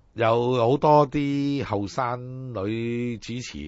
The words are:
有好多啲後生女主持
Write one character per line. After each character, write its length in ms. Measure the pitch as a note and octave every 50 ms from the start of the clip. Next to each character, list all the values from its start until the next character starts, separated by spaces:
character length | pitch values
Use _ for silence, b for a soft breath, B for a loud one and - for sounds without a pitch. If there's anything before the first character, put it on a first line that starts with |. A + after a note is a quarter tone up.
| _ _ -
有 560 | A2 A2+ A2 A2+ A#2+ A#2+ B2 B2+ B2+ A2+ A#2
好 60 | C#3
多 340 | C#3+ - D3+ D3+ D3 D3 C3
啲 540 | C3 D3 C#3+ C#3+ C#3+ C#3+ C#3 C#3+ C#3+ C#3 A#2+
後 240 | F#2 G#2+ G2+ G2+ F#2+
生 640 | - - C3 A#2 B2 B2 B2 B2+ B2+ C3 C3 B2+ A#2+
女 640 | G2+ F#2+ G#2 A2 A2+ A#2 A#2 A#2 A#2+ A#2+ A#2+ A#2
主 160 | G#2+ - - A#2
持 240 | B2+ A#2+ - - C#2+ D2